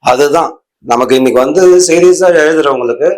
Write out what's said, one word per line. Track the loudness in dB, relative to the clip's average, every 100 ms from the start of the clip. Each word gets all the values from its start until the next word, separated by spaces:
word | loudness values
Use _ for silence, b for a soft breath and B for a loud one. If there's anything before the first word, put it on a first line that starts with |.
| -2
அதுதான் | 0 0 0 -4 -10 _ _ -4
நமக்கு | -2 0 0
இன்னைக்கு | 0 0
வந்து | 0 2 2 2 2
சீரியஸா | 2 2 2 0 2
எழுதுறவங்களுக்கு | 0 0 -2 -2 -4 -4 -4